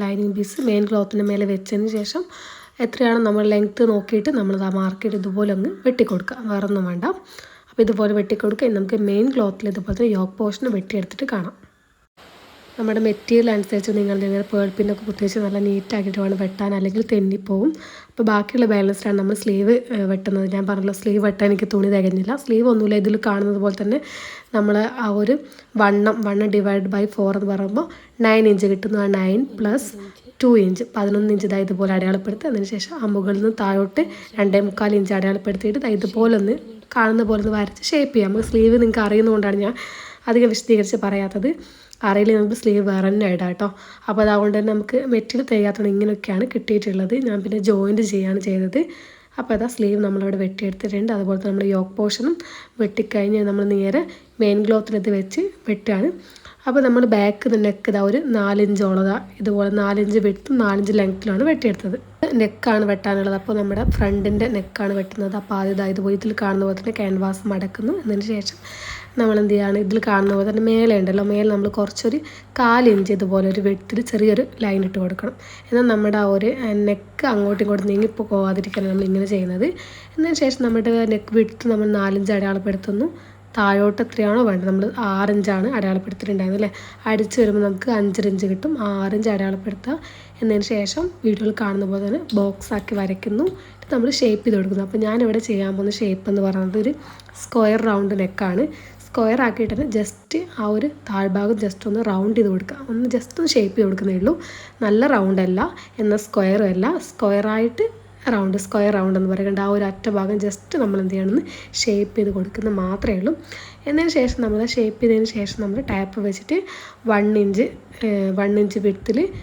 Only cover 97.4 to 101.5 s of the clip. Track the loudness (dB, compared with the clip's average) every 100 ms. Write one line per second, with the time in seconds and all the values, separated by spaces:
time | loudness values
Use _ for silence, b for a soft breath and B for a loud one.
97.4 | -4 2 2 2 2 0 0 -2 -4 -4
98.4 | -2 0 -2 B B B -8 -2 0 2
99.4 | 0 0 -2 -2 -2 -2 -4 -8 -8 -6
100.4 | -6 -4 -2 0 -2 -6 -6 -2 -2 0
101.4 | 0